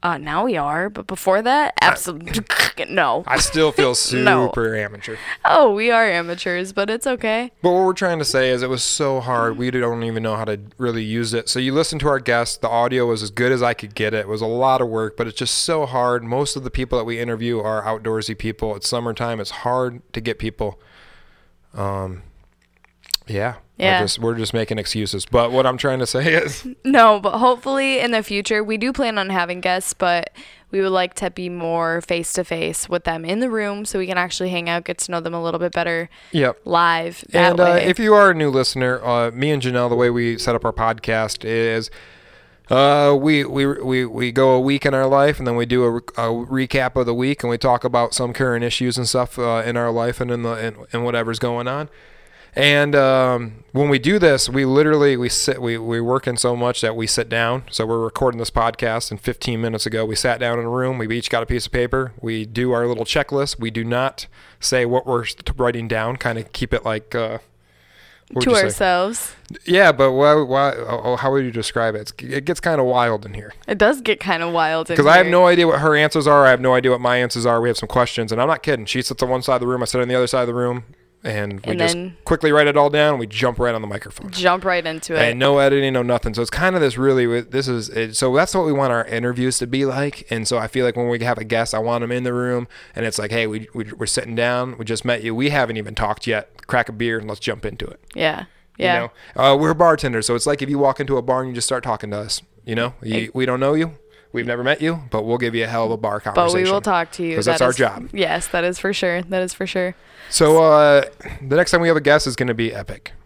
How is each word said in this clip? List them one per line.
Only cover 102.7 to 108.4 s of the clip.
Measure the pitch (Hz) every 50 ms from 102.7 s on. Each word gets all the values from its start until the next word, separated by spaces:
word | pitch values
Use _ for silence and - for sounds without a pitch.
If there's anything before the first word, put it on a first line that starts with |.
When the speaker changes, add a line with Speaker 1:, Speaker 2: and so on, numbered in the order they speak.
| 113
Speaker 2:
know? | 113 117 123 123 -
You, | - 113 110 113 110
Speaker 1:
Ex- | 110 -
Speaker 2:
we | 127 127
don't | 127 127 127
know | 135 139 147
you. | 156 160 165 156 - _ _ _ _ _ _ -
We've | 120 117
never | 120 120 120 123
met | 127 147 151
you, | 147 160 170 165 143 120
but | - 110 107
we'll | 113 117 123
give | 123 117 113
you | 113 113
a |
hell | 110 120 113 113
of | 110 113
a | 107
bar | 110 107 104 104 -
Speaker 1:
But | 113 101
Speaker 2:
conversation. | - 175 170 175 185 185
Speaker 1:
we | 190 190
will | 202
talk | 202 214 190 175 170 165 -
to | - 180
you. | 165 160
Speaker 2:
'Cause | 160 104
Speaker 1:
That | 117 -
Speaker 2:
that's | 160 131
our | 123
Speaker 1:
is, | 123
Speaker 2:
job. | 123 131 113 98 - - - -
Speaker 1:
yes, | 202 190 160 156 170